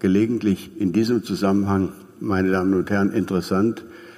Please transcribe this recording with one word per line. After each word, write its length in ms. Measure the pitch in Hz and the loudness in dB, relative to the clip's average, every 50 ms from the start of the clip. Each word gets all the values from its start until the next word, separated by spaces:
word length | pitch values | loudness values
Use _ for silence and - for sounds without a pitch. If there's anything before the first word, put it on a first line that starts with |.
gelegentlich 720 | - 95 92 101 110 113 120 110 107 104 95 - - - - - | 0 2 4 4 2 2 0 0 0 0 0 0 -4 -8 -8 -4
in 120 | 104 92 85 | -2 0 0
diesem 300 | 107 113 110 123 113 - | 0 0 2 0 -2 -2
Zusammenhang, 680 | - 98 85 98 95 98 101 98 98 98 98 95 87 - - - - - - | -4 -4 -2 0 0 2 2 2 0 0 0 0 -2 -4 -10 -20 -20 -16 -10
meine 320 | - 110 98 95 95 95 | -4 -2 0 0 2 2
Damen 240 | 95 95 90 95 95 | 2 2 2 2 2
und 160 | 92 90 - | 2 0 0
Herren, 220 | 104 101 98 98 - | 0 0 0 0 0
interessant, 720 | 113 92 87 95 90 85 - 95 95 104 117 110 - - - - - - - - | -2 -2 -2 -2 -2 -2 0 0 0 2 0 0 -4 -8 -18 -20 -20 -20 -20 -20